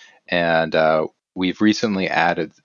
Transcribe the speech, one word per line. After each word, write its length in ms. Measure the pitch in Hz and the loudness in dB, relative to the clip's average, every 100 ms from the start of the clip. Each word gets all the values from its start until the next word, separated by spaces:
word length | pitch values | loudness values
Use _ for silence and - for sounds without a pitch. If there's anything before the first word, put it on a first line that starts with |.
| - _ - | -20 _ -4
And, 460 | 87 85 82 80 | -2 2 0 0
uh, 340 | 80 78 80 80 - _ | 2 2 2 -2 -8 _
we've 260 | 92 92 82 | -6 -4 0
recently 460 | 107 104 113 95 92 | 0 2 -2 -2 -2
added, 440 | - 85 85 78 - | 0 0 -2 -6 -10